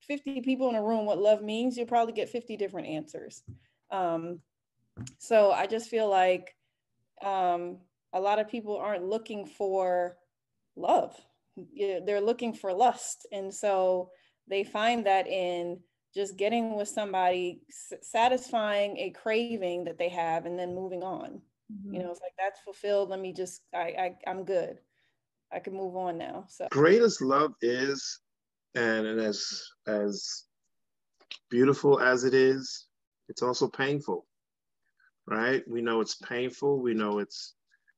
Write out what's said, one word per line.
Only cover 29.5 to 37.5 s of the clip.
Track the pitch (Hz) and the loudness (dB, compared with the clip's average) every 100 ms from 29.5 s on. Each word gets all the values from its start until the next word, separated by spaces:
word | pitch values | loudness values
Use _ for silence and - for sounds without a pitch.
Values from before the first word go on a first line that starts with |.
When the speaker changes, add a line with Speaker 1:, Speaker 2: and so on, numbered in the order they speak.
| - - _ | -10 -12 _
Speaker 3:
as | - 107 104 196 - - _ _ _ _ _ _ _ _ - - - | -4 -2 -2 -4 -8 -12 _ _ _ _ _ _ _ _ -18 -18 -2
beautiful | 120 135 135 139 139 | 4 4 6 6 6
as | 127 127 | 6 4
it | 127 | 4
is, | 131 131 135 127 - - _ _ _ - | 6 6 4 -4 -14 -16 _ _ _ -14
it's | - | -4
also | 123 120 131 | -2 0 -2
painful, | - 135 147 123 87 - _ _ _ _ _ _ _ _ _ - | 0 0 0 -4 -6 -8 _ _ _ _ _ _ _ _ _ -4
right? | 110 120 131 120 | 0 2 0 -2
We | 117 | -2
know | 117 113 | 0 2
it's | 107 | 0
painful. | - - 123 127 - 143 139 | -4 -6 -4 -4 -2 0 2
We | 123 | 2
know | 110 107 104 | 2 0 0
it's, | 101 - - | -4 -8 -16